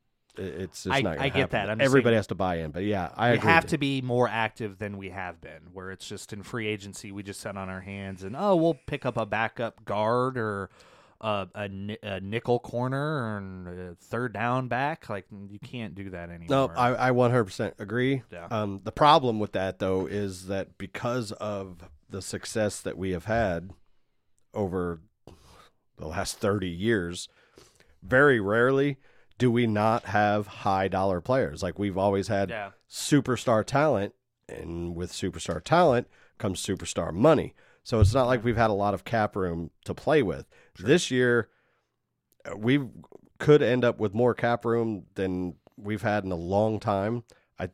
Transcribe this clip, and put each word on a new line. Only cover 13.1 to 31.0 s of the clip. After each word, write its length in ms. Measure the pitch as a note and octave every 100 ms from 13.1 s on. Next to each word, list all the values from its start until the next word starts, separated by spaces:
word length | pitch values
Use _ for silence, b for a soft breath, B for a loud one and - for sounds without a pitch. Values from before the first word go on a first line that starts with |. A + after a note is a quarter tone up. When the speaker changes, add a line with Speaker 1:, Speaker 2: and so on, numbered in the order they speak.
| D#3 A2+ G#2
Speaker 2:
and 320 | F#2+ F#2 F2+
a 260 | F2+ F2+ F2
third 380 | - A#2 B2
down 340 | G2+ A#2+ B2+ B2+
back." 420 | A#2+ C#3+ D#3+ -
Like, 180 | G2+ -
you 300 | G#2 G2 G2+
can't 340 | - B2 A2 F2+
do 160 | G2
that 200 | F2+ E2+
anymore. 380 | E2+ E2 C3+ C3
Speaker 1:
No, 60 | E2+
I, 180 | B2 A#2
I 160 | B2+
one 180 | B2 B2
hundred 140 | B2 G2+
percent 300 | - G#2+ -
agree. 440 | G#2 A#2 B2+ C3+ -
Speaker 2:
Yeah. 140 | F2 F2
Speaker 1:
Um, 300 | A2+ G#2 G2
the 80 | -
problem 460 | - D3 D#3+ B2+ A2
with 140 | G#2
that, 260 | F#2+ F#2+ F#2
though, 280 | G2 F#2+ F2
is 380 | G2+ G2+ F#2 F#2
that 280 | G2 - _
because 520 | G2 - A#2+ B2+ G#2+
of 560 | - G#2 G2+ F#2+ E2+ E2+ - _
the 100 | G2
success 580 | - G2 - A2+ G#2 -
that 180 | F#2 -
we 120 | F#2+
have 140 | F2 G#2+
had 440 | A2+ G#2 E2+ F#2 - _ _ _ _ _ _ _
over 480 | G#2+ G2 F#2 F2 E2 - _ - b b b b _ _ -
the 100 | D#2
last 300 | F2 F#2 -
thirty 300 | G#2+ G2+ F#2
years, 600 | E2+ G#2+ A2 E2+ F2+ - b b b b b b b
very 380 | F#2 B2+ C#3+ A#2+
rarely 580 | G2 A2+ B2 C3+ C#3+ C3+ b b b _
do 120 | B2+
we 160 | A#2 A#2
not 380 | G#2 A2 A#2 -
have 400 | G#2 G#2 G#2 G2+
high 420 | - G#2 F#2+ F#2+
dollar 320 | F#2